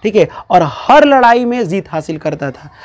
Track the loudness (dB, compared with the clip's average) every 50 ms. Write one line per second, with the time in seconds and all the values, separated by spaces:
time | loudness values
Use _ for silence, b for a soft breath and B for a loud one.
0 | B -2 0 0 0 0 B B B B 0 0 0 0 -6 -6 0 2 4 4
1 | 4 4 4 4 4 4 2 2 0 -4 -4 -4 -4 -4 -6 -6 -8 -8 -8 -8
2 | -8 -8 -10 -8 -8 -8 -8 -6 -8 -10 -10 -12 -18 -20 B B B